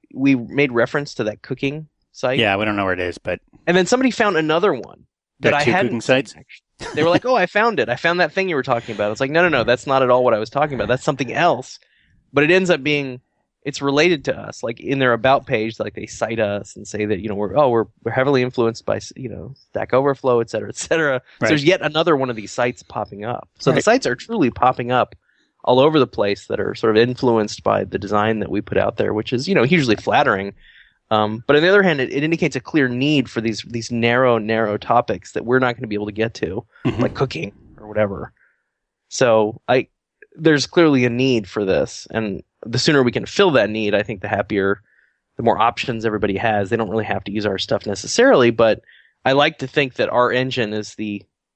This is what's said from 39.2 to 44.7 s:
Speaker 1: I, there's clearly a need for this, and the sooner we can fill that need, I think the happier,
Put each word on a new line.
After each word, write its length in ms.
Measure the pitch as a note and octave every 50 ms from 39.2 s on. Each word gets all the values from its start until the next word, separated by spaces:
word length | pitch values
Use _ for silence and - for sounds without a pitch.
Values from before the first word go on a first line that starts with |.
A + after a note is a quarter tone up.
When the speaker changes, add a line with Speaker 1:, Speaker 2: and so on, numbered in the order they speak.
| C3+ A#2+ A2 A2 G#2+ G#2+ A#2+ - _ -
Speaker 1:
I, 200 | B2+ C3+ - - _ _ _ _ _ _ - _ _
there's 320 | - D#3+ D#3+ D3+ C#3 B2+
clearly 380 | - - F3+ E3 D#3 C#3+ B2+ B2
a 60 | B2
need 380 | A#2 A#2+ C3 C3+ B2 A2+ G2 -
for 160 | - A2 G#2
this, 420 | F#2+ F2+ C#2+ C#2+ - - - - -
and 320 | - A2+ A2 G#2 F#2+ - - _ _ - -
the 120 | A#2 A#2 A#2+
sooner 240 | - E3+ D3+ C#3 B2+
we 100 | A#2+ G#2
can 140 | A#2+ -
fill 260 | - - - G3+ F3+ C#3
that 180 | A#2+ G2+ G#2
need, 240 | G#2+ A2 G#2+ G#2 G2+
I 80 | G2+ G#2
think 180 | - A2 F2+ G#2
the 60 | G#2
happier, 540 | A2 G2 G2+ - G#2+ G2 F#2+ G2